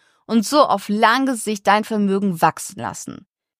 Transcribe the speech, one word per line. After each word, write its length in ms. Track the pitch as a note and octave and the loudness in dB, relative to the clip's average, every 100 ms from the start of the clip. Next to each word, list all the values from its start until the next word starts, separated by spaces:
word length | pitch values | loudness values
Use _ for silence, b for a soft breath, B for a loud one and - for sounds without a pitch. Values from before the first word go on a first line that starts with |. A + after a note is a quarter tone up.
| _ _ - | _ _ -2
und 200 | A3+ G3+ | 0 2
so 160 | D4 | 4
auf 260 | - G3 - | 4 2 -2
lange 480 | G#3 A3+ B3 C4+ A#3 | 0 2 2 0 -2
Sicht 300 | - G#3+ - | -4 -2 2
dein 180 | G#3 | 2
Vermögen 560 | G#3+ G#3+ G3+ G3 G3 E3 | 0 -2 0 0 -2 0
wachsen 400 | D#3+ - - G3 | 0 0 -8 -10
lassen. 460 | - - - - - _ _ _ | -10 -10 -14 -16 -20 _ _ _